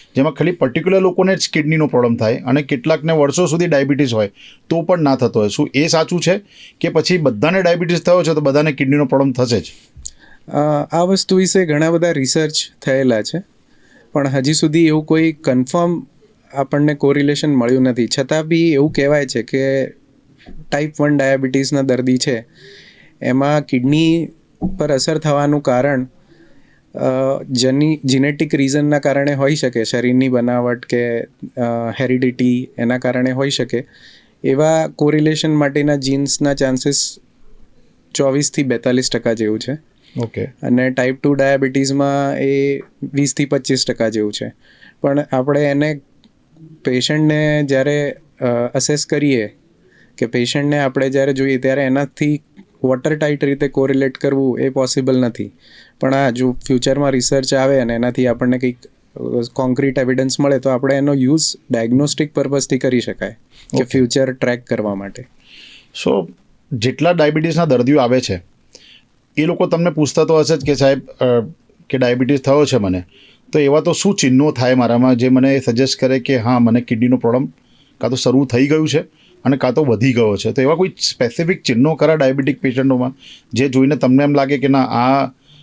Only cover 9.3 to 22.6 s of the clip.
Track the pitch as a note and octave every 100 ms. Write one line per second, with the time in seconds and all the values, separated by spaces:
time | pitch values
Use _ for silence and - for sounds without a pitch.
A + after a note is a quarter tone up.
9.3 | B2 B2 A2 D#2+ - - - - - -
10.3 | - - D3 D3+ D3 D3 E3 F3+ F#3+ -
11.3 | F#3 F#3 G3 E3 D3 D#3+ E3+ E3+ D#3 C3
12.3 | E3 D#3 D#3 - - D3 C3+ C3 A2 G#2
13.3 | E3 - _ _ _ _ _ _ D3+ C#3
14.3 | C#3 C3 D#3 D#3+ D#3+ D#3+ D#3 D#3 D#3+ D#3+
15.3 | D#3 C#3 B2+ B2+ F3 F3 E3+ - _ _
16.3 | _ _ C3+ C#3 D3 D3 C#3+ C#3 C#3+ C#3+
17.3 | D3 D#3 C3 A#2+ C3 B2+ B2 A2 - C3
18.3 | D#3 D#3+ E3 E3 C#3 D3+ C3 C#3 D3 C3+
19.3 | A#2+ A2 C3+ C3+ C3+ C3 - _ _ _
20.3 | _ - - - D3 D3+ D3+ D3 C#3+ C3+
21.3 | C3+ C3 C3+ C3 C#3+ C3+ B2+ B2+ B2+ D3
22.3 | A#2 - -